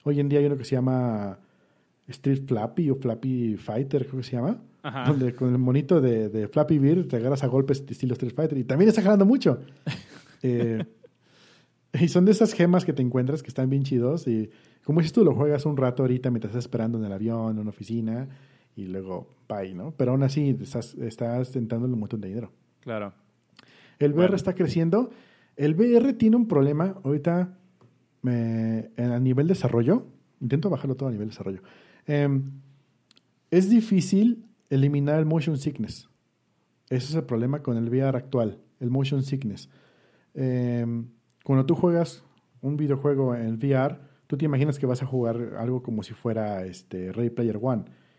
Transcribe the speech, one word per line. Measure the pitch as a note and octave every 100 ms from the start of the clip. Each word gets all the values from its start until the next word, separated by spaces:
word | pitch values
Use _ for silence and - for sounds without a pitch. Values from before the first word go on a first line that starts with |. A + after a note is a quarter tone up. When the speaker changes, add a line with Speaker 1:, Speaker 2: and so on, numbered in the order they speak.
Speaker 1:
Hoy | D3 C#3+
en | C#3+
día | C#3+
hay | C#3+
uno | C#3
que |
se | A#2+ B2+
llama | C3 B2+ B2 A2 G2+ F#2+ _ _ _ _ _ _ -
Street | - C#3 C3+ C3+
Flappy | A#2 A2 - D#3
o | C3
Flappy | B2+ A2+ C3+ B2+ A#2 G#2
Fighter, | - A2 C3+ C#3+ B2+
creo | C3
que | A#2+
se | B2
llama. | C#3 B3 - _
Speaker 2:
Ajá. | D3 C3 B2+
Speaker 1:
Donde | C#3+ B2+ A#2
con | B2+
el | B2
monito | B2+ C3+ C#3 F3
de, | C3 A2+ G#2+
de | G#2+ G#2
Flappy | D3+ D3+ D3+
Bird | C#3 F3 C#3
te | B2
agarras | B2 C#3
a | C3+
golpes | C3 C3+ C3+ -
de |
estilo | - C3+
Street | A#2+ B2
Fighter. | - D#3 C#3
Y |
también | A2+ C#3 G#3+
está | A3
jalando | F#3+ G#3 G3
mucho. | C4+ F3+ B2+ - - -
Speaker 2:
<laughs> | G#2+ - - - -
Speaker 1:
Eh, | C3 A#2+ A#2+ A2 - _ - _ _ _ _ _ _ _ _ B2
y | E3
son | F3+
de | F#3+
esas | G#3 A3
gemas | - F3 F3+ -
que |
te | C#3
encuentras | B2+ B2+ B2+ D3+
que | -
están | - C3
bien | C#3
chidos. | C3+ B2+ B2 E3 C3
Y | A2+ G#2+ - _ _ -
como | D#3
dices | D#3
tú, | A#3 F3+
lo | A2+
juegas | D3 D3 D3+
un | C#3
rato | B2+ B2
ahorita | C3 B2+ B2+
mientras | A#2 G#2+
estás | A#2+
esperando | A#2+ A#2 A2+ A#2
en |
el | G#2+
avión, | G2 A2 A2+ A2+
en | A2
una | G#2+
oficina. | - G#2 A#2 A2 A2+ C3+ - _ _ _
Y | - F#2+
luego, | F#2+ F#2+ F2+ - _ -
bye, | G#2+ F#2+
¿no? | F2+ B2+ D#3
Pero | B2
aún | C3+
así, | C3+ C#3+ C#3+ C3+
estás, | G#2+ A#2+ A2
estás | - A#2 - A#2 B2 B2+ B2+
entrándole | A2+ A#2 B2+
un | A#2
montón | G2+ A2
de | F#2+
dinero. | G#2+ A#2 _ _ _
Speaker 2:
Claro. | - A2 G2+ - _ _ _ _ - - - -
Speaker 1:
El | D3
V | D3
R | F3+
Speaker 2:
Bueno. | E3
Speaker 1:
está | F#3+ F3+
creciendo. | E3 E3+ E3 G3 B3 - _ _ _ -
El | D3 D#3+
V | A#3+ A#3
R | C4+
tiene | A3+ A3 A#3
un | A3+
problema. | D3 C#3 D3 F#3 F#3+
Ahorita, | C3+ D3 E3+ F3 F3+ - _ _ _ _ _ _ B2+
eh, | A#2+ A2+ A2+ A2+ A2+ A2+ -
en, | B2
a | A#2+
nivel | B2+ B2+ D#3+
desarrollo. | F#3+ B2 A#2 A#2 A#3 - - _ -
Intento | B2 C#3 G3+
bajarlo | C#3+ C#3 B2+
todo | C3+
a |
nivel | G#2+ G#2+
desarrollo. | - F#2+ F#2+ - - _ _ -
Em, | D3 C#3+ C3+ C3+ - - _ _ _ _ _ _ _ -
es | F3 F#3+
difícil | A#3 A3 F#3+ - F#3+ A3+ A#3 - _ -
eliminar | C3+ C#3+ C#3+ C#3+ D#3
el | D#3
motion | D#3+ E3 C#3+
sickness. | D3+ C#3 G#2+ - - _ _ _ _ _ _ _ -
Ese | C3 C3+
es | D#3+
el | -
problema | A#2 A#2+ C#3+
con | C#3 A#2
el | A2+
V | B2+
R | C3+ B2
actual, | - B2+ A2 G2 _ -
el | A#2+
motion | C3 C3+ C#3
sickness. | C3+ C3+ A2+ G2 - _ _ _ _ _ _ -
Em, | C3 B2+ B2 A#2+ A#2 A#2 A#2 _ _ _
cuando | - C3+ C3+
tú |
juegas | E3 F3 E3+ E3 - _ _ _ _
un | C3 D3
videojuego | D3 C3+ C#3+ C#3 C3 A#2+
en | A2+ A2+
V | C#3
R, | C3+ C#3 - - _ -
tú | C#3
te | D#3
imaginas | C3+ D3+ C#3
que | C3
vas | B2
a | C3+
jugar | C3 A#2 A#2 A2+ G2+
algo | A#2+ B2+
como | A#2+ A2
si | G2+
fuera, | A2 A#2+ A2 G#2 G2
este, | F#2 F2+ - F#2 F#2
Ready | G2+ A#2+
Player | A#2 A#2 G#2+
One, | B2+ A#2 - - _